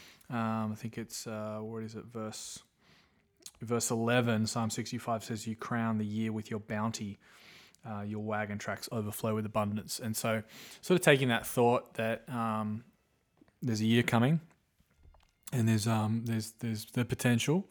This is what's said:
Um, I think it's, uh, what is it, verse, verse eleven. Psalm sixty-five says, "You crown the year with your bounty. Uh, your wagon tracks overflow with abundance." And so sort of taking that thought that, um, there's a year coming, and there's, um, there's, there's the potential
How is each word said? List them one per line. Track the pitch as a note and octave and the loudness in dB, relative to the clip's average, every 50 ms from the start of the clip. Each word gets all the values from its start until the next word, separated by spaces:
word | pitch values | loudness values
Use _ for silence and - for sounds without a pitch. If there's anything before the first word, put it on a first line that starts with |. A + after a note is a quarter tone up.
| - - - - - - | -20 -20 -20 -20 -12 -6
Um, | C3 A#2 A2+ A2 A2 A2+ A2 G#2+ | -4 -2 0 0 0 0 -2 -2
I | G#2+ | -4
think | - - A2+ - A2+ | -6 -8 -10 -8 -8
it's, | A2+ - - - - A#2 | -10 -10 -10 -10 -10 -8
uh, | A2 G#2+ G#2+ G#2+ G#2+ G#2+ | -8 -8 -6 -6 -8 -8
what | G#2+ A2 A2+ A2+ A2 | -8 -8 -8 -8 -8
is | A2 A2 | -8 -10
it, | A2 - | -12 -12
verse, | A#2 A#2+ A2+ A2 G#2+ G#2 - - - - - - _ _ _ _ _ - _ _ _ _ _ _ _ _ _ - - - - | -12 -10 -8 -8 -8 -8 -10 -12 -12 -14 -16 -18 _ _ _ _ _ -20 _ _ _ _ _ _ _ _ _ -20 -20 -18 -12
verse | A#2+ A2 A#2+ A#2 - - | -6 -2 -2 0 0 0
eleven. | B2 A2+ A2+ A#2 A#2+ B2 A#2 A#2+ A2+ G#2+ A2 G#2+ | 0 0 2 4 4 4 6 4 4 2 2 0
Psalm | - B2 A2+ G#2+ | 0 -2 -2 -2
sixty-five | - - A2+ - - A#2 - - A#2 G#2+ G#2 | -2 -4 -6 -6 -6 -8 -4 -4 -4 -4 -4
says, | - A#2+ G#2 - A#2 | -6 -8 -6 -6 -6
"You | A2 | -8
crown | - - - B2 A#2 A2+ A2+ A2 A2 | -6 -6 -4 -2 0 0 0 0 0
the | G#2+ | 0
year | G#2 G#2 A2 A2 A2 | -2 -2 -2 -2 -2
with | A2 A2 G#2 - | -2 -4 -4 -4
your | A2+ G#2+ | -6 -6
bounty. | G#2 - A2+ G#2+ G#2+ A2+ A2 - A2 G2+ G2 - _ - - - - - - - - - _ _ - A#2 | -6 -4 -4 -2 -2 -2 -2 -4 -6 -8 -10 -12 _ -20 -20 -20 -20 -20 -20 -20 -20 -20 _ _ -12 -10
Uh, | G#2+ G2+ | -8 -6
your | G2+ G#2 G#2+ G#2+ G#2 | -6 -4 -4 -4 -2
wagon | G#2+ G#2+ G#2 G#2+ G#2 G#2 G2+ | -2 0 0 0 -2 -4 -6
tracks | - - G2+ - - - | -4 -4 -6 -6 -6 -6
overflow | - A#2 G#2 G#2 - - - A2+ G#2+ | -4 -4 -2 -2 -4 -2 -2 0 0
with | A2 G#2+ | 0 0
abundance." | G#2 - A2 G#2 G#2 G#2 G#2+ - - - - | 0 0 0 0 0 0 -4 -4 -6 -8 -6
And | B2 A2 A2 | -6 -4 -4
so | - - A#2 A2 A2 G#2+ - - - - - - - | -2 0 0 0 0 -2 -6 -14 -20 -18 -18 -18 -8
sort | - - F3+ E3+ | 0 2 2 4
of | - | 8
taking | E3 C#3+ C3 C3+ B2+ | 8 6 6 6 4
that | A#2 A2+ - - | 2 2 0 0
thought | - C3 A#2+ A#2+ B2 B2 - - - | 2 4 6 6 6 4 2 -2 -6
that, | - A2+ A2+ A2+ - - - | -4 -2 -2 -2 -4 -4 -6
um, | C3 A#2 A2+ A2+ A2 A2 G#2+ G#2+ G#2+ A2 - _ _ _ _ _ _ _ _ _ _ _ - _ _ - - | -4 -2 -2 0 0 0 -2 -2 -4 -6 -8 _ _ _ _ _ _ _ _ _ _ _ -20 _ _ -6 -2
there's | B2+ A2+ G#2+ | 0 0 2
a | A2 | 4
year | A2 A#2 A#2+ A#2+ | 4 6 6 6
coming, | - - A2+ A#2 C3+ E3 D#3 - - _ _ _ _ _ _ _ _ _ _ _ - - - _ _ _ _ - - - | 6 4 4 6 6 4 2 0 -4 _ _ _ _ _ _ _ _ _ _ _ -20 -20 -20 _ _ _ _ -12 -4 0
and | B2+ A2+ A2+ | 2 4 4
there's, | A2+ A2 G2+ A#2 | 4 4 4 4
um, | A2+ A2 G#2+ G#2+ A2 A#2 A2+ | 2 2 2 2 0 0 0
there's, | A#2 A#2 A2 G#2+ - - - | -2 -2 -2 -2 -4 -8 -8
there's | - A#2 A2 G#2 - - - | -6 -4 -4 -4 -6 -4 -2
the | B2 A#2+ | -2 0
potential | - B2 - - B2 A#2+ A2+ - - D3 F#3+ G3+ - | 0 0 0 2 4 4 4 4 2 0 0 0 -4